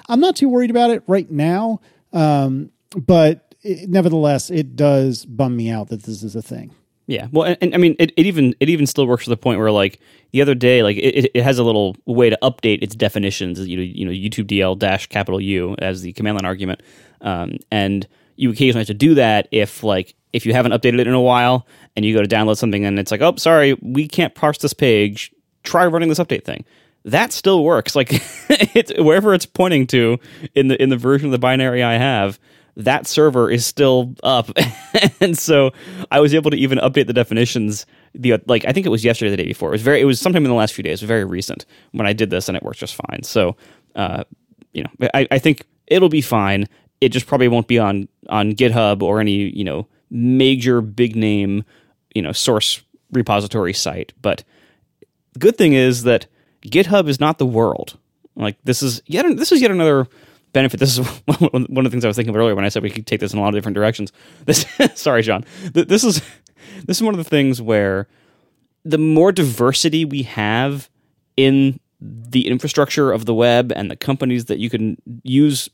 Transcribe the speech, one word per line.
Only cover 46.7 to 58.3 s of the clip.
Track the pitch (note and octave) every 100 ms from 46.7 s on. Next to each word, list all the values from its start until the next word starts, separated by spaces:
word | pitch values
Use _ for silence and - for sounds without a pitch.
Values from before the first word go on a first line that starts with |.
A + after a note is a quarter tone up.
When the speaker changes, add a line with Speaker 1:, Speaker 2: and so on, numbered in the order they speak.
| _ _ -
Speaker 2:
It | C3+
just | C3 -
probably | C#3 B2
won't | A#2+ A2+
be | A#2+
on, | G#2 G2+ G2+ _ -
on | G#2+ G#2
GitHub | G#2+ B2 A2+ G#2 G2+
or | F#2 G#2+
any, | G#2 G2+ G2 -
you |
know, | F#2 D2 A2+ _ -
major | A#2+ A#2+ C3 C3 C3 B2 A#2+
big | G#2+ G#2 B2 A2
name, | A2 G#2 G2 G2+ - _ _ _ _
you | A2
know, | D#2
source | - - G#2+ - - _ _ -
repository | B2 A2+ G#2 G2+ A2 F2+
site. | G2+ - F2 - _
But | G#2 - - _ _ _ _ _ _ _ _
the | B2
good | G3 A#3+
thing | F3
is | C3+ B2+ A#2+
that | A#2+ A2+ - _ _ _
GitHub | - D#3+ F3 G3+ D#3
is | C3
not | D3 -
the | C3
world. | A2+ A2 A1+ - - _ _ _